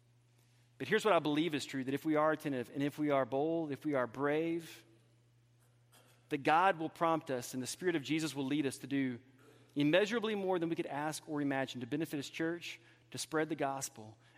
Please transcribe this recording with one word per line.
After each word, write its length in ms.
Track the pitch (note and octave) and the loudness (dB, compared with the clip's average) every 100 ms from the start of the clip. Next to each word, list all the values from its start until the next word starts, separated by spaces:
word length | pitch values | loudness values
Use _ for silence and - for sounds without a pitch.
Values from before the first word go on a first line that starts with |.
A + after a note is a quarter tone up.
| _ _ _ _ _ _ _ - | _ _ _ _ _ _ _ -12
But 100 | A#2+ | -2
here's 160 | G#3 | 2
what 80 | G#3+ | 4
I 60 | E3+ | 4
believe 360 | D3 D3 E3+ | 4 2 0
is 120 | C#3+ - | -2 -4
true, 180 | C3+ | -4
that 80 | B2+ | -2
if 140 | C#3 D#3+ | -2 0
we 100 | D3+ | 2
are 160 | D#3 | 2
attentive 380 | D#3 D3 B2+ A#2 | 0 -2 -4 -4
and 100 | C#3 | -4
if 160 | C#3+ D3+ | -2 -2
we 120 | D3+ | 2
are 160 | C#3 A#2+ | 2 2
bold, 440 | C3+ D#3+ E3 D#3 | 0 0 -2 -4
if 140 | C3 | -4
we 120 | D3+ C#3 | 0 0
are 100 | A#2+ | 0
brave, 760 | B2 C#3+ D3+ E3 E3+ D#3+ - - - _ _ _ _ _ _ _ _ _ - _ _ - | 0 0 2 0 -2 -6 -16 -20 -20 _ _ _ _ _ _ _ _ _ -20 _ _ -6
that 120 | D3 | 0
God 360 | C#3+ D#3+ F#3+ E3 | 4 6 6 4
will 100 | D#3+ | -2
prompt 420 | - E3 D#3+ D3 | 0 2 2 0
us 220 | B2+ - | -4 -4
and 100 | C3 | -6
the 40 | B2 | -6
Spirit 300 | - F3+ E3 | -2 0 0
of 60 | |
Jesus 320 | B2 D#3 D#3 | 0 -2 -2
will 120 | C#3 C3 | -2 -2
lead 180 | D3 | 0
us 140 | C#3 - | 0 -4
to 80 | C3 | -2
do 320 | C#3 C3 A#2 - - - - - | 0 0 -4 -12 -20 -20 -20 -6
immeasurably 600 | C#3+ D3 F3 G#3 A#3 A3 | 2 4 6 4 2 0
more 240 | G#3 F#3 F#3 | 0 0 0
than 100 | E3 | 0
we 80 | E3 | -2
could 80 | |
ask 380 | D#3+ C#3 D#3 D3 - | -4 -4 -4 -6 -4
or 140 | D3 | -2
imagine 400 | C#3+ C3+ C3 B2 | 0 0 -2 -6
to 60 | A#2 | -6
benefit 320 | D3 D#3+ D3 | -4 -4 -6
His 100 | - | -6
church, 500 | - E3 E3+ - - - _ _ | -4 -2 -4 -8 -14 -18 _ _
to 60 | B2+ | -12
spread 320 | - D#3 D#3 | -2 0 0
the 60 | |
gospel, 600 | D3 C#3 C3+ - A2+ A2 - - | 0 -2 -4 -8 -10 -18 -20 -20